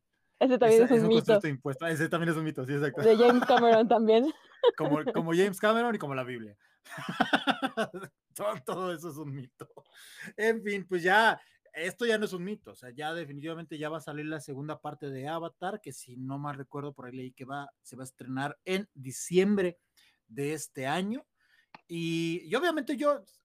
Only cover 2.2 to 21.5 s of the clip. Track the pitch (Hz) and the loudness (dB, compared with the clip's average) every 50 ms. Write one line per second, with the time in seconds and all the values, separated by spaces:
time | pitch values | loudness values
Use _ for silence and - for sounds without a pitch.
2.2 | 170 170 160 156 160 156 - - 127 123 143 143 147 143 - 151 147 226 220 220 | 0 0 0 0 -2 -4 -4 -6 -4 -4 -2 0 0 -2 0 4 6 6 8 8
3.2 | 240 240 240 247 247 - 254 233 240 233 226 220 226 214 247 220 226 214 220 226 | 8 6 6 6 4 4 4 6 6 6 6 6 6 4 4 4 4 4 4 4
4.2 | 254 320 - - _ _ - _ - 494 - - 156 - 147 151 156 254 - - | 4 2 -2 -6 _ _ -6 _ 2 2 2 2 0 0 0 0 -2 -2 -2 -2
5.2 | 165 165 165 175 190 202 185 - - 214 220 233 233 240 220 214 - 143 139 131 | -2 0 2 2 2 2 2 0 2 2 2 2 2 0 -2 -4 -4 -4 -4 -4
6.2 | 127 120 127 117 110 107 104 _ _ _ _ _ _ - - - 139 - - - | -4 -6 -8 -10 -10 -14 -16 _ _ _ _ _ _ -18 -14 -12 -10 -6 -2 -2
7.2 | 240 - - - - 277 262 - - 254 - - 220 - - 180 196 - _ _ | -2 0 0 -2 0 -2 -2 -2 -4 -6 -4 -4 -6 -6 -6 -12 -14 -16 _ _
8.2 | _ _ - - 196 208 220 165 - - 185 170 185 180 175 156 160 175 139 151 | _ _ -10 -6 -6 -6 -6 -6 -6 -8 -6 -4 -4 -6 -6 -8 -8 -12 -10 -10
9.2 | 156 143 135 143 123 127 _ - - - - - - _ _ - - - - - | -10 -10 -10 -12 -12 -14 _ -20 -20 -20 -20 -20 -20 _ _ -20 -20 -20 -20 -18
10.2 | - 180 - - 208 226 226 226 190 208 202 196 180 - 185 175 165 185 185 214 | -18 -12 -6 -2 0 0 0 0 -2 -4 -4 -4 -4 -4 -2 0 4 4 6 6
11.2 | 226 220 175 - - _ _ _ _ _ - 151 165 185 180 - 247 233 220 214 | 6 4 2 0 -4 _ _ _ _ _ -10 -8 -6 -6 -6 -2 0 0 0 0
12.2 | 214 190 180 180 175 190 214 208 - 110 98 - - 127 120 131 151 156 165 170 | 0 -4 -6 -6 -8 -8 -10 -10 -12 -18 -20 -18 -18 -18 -12 -10 -8 -8 -8 -8
13.2 | 165 139 143 143 139 160 165 160 170 151 165 147 151 151 160 160 147 - 147 147 | -10 -12 -12 -12 -10 -10 -10 -10 -12 -14 -10 -10 -8 -8 -8 -10 -10 -10 -10 -10
14.2 | 151 156 160 156 151 - 139 131 143 151 151 147 - 151 143 - 151 139 135 131 | -8 -8 -8 -10 -10 -10 -10 -10 -10 -10 -10 -10 -12 -12 -12 -10 -10 -10 -10 -8
15.2 | 131 147 160 165 165 165 - - 175 185 214 214 - 143 127 - - - 127 123 | -8 -8 -8 -8 -8 -10 -10 -10 -10 -8 -8 -10 -12 -14 -16 -16 -18 -18 -14 -12
16.2 | 131 131 139 143 143 147 143 135 135 - - 143 139 147 139 - 127 123 123 131 | -10 -8 -8 -8 -8 -8 -10 -10 -12 -12 -10 -10 -10 -10 -12 -14 -16 -14 -14 -12
17.2 | 127 127 127 - 135 123 139 143 135 - - _ _ - - 120 131 131 - - | -14 -14 -14 -16 -14 -12 -12 -12 -12 -14 -18 _ _ -20 -18 -16 -16 -16 -16 -16
18.2 | 131 123 131 131 139 143 147 _ - 180 185 190 202 - _ 151 127 135 123 - | -12 -10 -6 -6 -6 -6 -8 _ -8 -6 -4 -4 -6 -8 _ -16 -14 -12 -12 -10
19.2 | - - 170 180 190 202 208 196 185 180 170 _ _ _ _ _ _ _ _ _ | -6 0 4 4 4 4 4 2 0 -2 -4 _ _ _ _ _ _ _ _ _
20.2 | _ _ 110 123 143 143 156 151 147 - - 143 131 131 151 180 190 202 226 285 | _ _ -8 -6 -6 -4 -4 -6 -8 -10 -10 -6 -4 -2 -2 -2 -2 -4 -6 -8
21.2 | - _ _ _ _ _ | -10 _ _ _ _ _